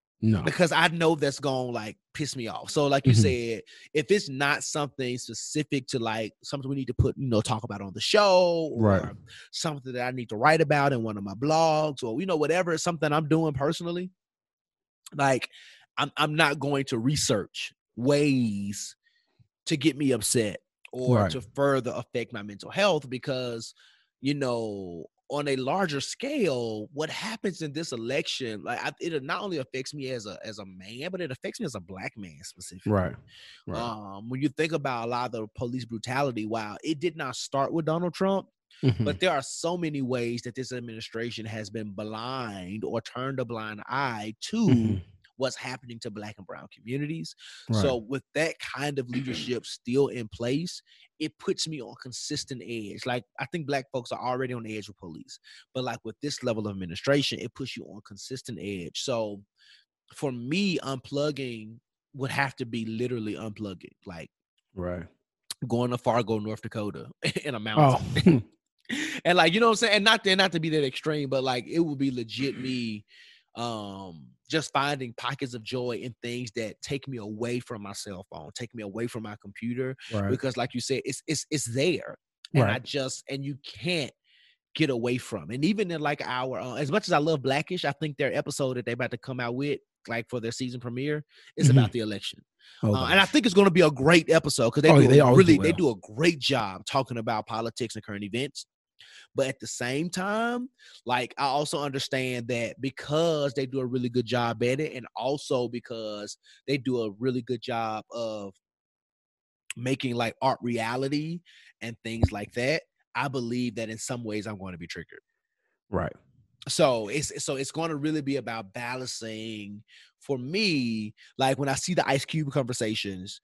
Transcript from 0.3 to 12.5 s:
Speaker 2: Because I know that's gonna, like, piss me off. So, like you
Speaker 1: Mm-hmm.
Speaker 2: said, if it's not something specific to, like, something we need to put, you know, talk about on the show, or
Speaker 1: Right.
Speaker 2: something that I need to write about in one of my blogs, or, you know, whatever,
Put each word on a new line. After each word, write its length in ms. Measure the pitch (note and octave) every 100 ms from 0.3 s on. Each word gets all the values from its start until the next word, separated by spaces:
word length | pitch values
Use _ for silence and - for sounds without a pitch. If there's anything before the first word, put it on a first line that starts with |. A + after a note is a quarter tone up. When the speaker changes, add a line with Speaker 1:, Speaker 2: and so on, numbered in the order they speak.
| G2+
Speaker 2:
Because 300 | - - E3+
I 160 | D#3 F3
know 280 | E3+ D#3+ D#3+
that's 240 | C#3+ C3+
gonna, 320 | C#3 C3 B2
like, 260 | A#2 G#2+ - _
piss 220 | - C#3+ C3+
me 100 | A2+
off. 240 | - -
So, 160 | D#3+ C#3+
like 180 | C#3 C3+
you 60 |
Speaker 1:
Mm-hmm. 100 | A2+
Speaker 2:
said, 400 | C3 B2 A#2 A2 - - -
if 120 | D3+ D3
it's 200 | G3+ G3
not 340 | C3+ C#3+ C#3+
something 540 | - D#3 C#3+ - B2 B2
specific 680 | - A2 - D3+ D3 C#3+ C3
to, 120 | B2+
like, 320 | A2+ A2 G#2+ -
something 260 | - C#3 C3
we 80 | C#3
need 100 | B2+
to 60 |
put, 240 | - B2 -
you 100 | C3+
know, 140 | A2
talk 220 | - A2
about 180 | A2+ G2+
on 100 | G2
the 60 | F2+
show, 720 | - G#3 G3+ F#3 F3 E3+ D#3
or 80 | A#2
Speaker 1:
Right. 300 | G#2+ F#2+ - - - - -
Speaker 2:
something 400 | - E3+ D3 B2
that 160 | B2 B2
I 40 |
need 180 | B2+ A2+
to 80 | G#2+
write 240 | C#3 D#3+
about 320 | D3 D3 C#3+
in 100 | B2+
one 140 | A2+ G#2
of 60 | G2
my 80 |
blogs, 680 | G#2+ C#3+ D#3+ E3 D3+ D#3 C3+
or, 160 | A#2+ A#2
you 40 | F#3+
know, 120 | D#3+
whatever, 340 | D3